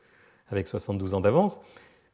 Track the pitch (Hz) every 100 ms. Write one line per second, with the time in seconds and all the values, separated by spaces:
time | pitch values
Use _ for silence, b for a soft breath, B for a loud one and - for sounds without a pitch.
0 | b b b b - 101 95 - - 98
1 | 95 95 98 147 202 - B B B B
2 | B